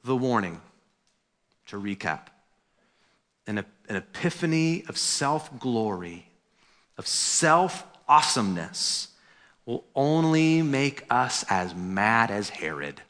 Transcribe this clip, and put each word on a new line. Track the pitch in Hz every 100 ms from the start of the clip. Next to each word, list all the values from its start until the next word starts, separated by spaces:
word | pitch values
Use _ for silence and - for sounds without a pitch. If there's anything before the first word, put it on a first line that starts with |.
the | 120 131
warning, | 127 117 92 82 - _ _ _ _ _ _ _ _ _ -
to | 101
recap, | 101 98 - 76 - _ _ _ _ _ _ _ _ _ _ _ -
an, | 104
an | 98 _ - 101
epiphany | - - 175 - 170 160 160 165 -
of | -
self-glory, | - - 139 151 147 127 131 117 110 92 90 85 - _ _ _ _ _ _ -
of | -
self-awesomeness, | - - - 160 165 185 - - - - 147 - 135 101 87 82 - - - - _ _ _ _ _ -
will | 117 - -
only | 139 160 160 160 160 160
make | 160 135 139 139 -
us | 120 123 - -
as | 95 90 87
mad | 90 95 104 113 113
as | 101 101
Herod. | - 78 73 71 71 -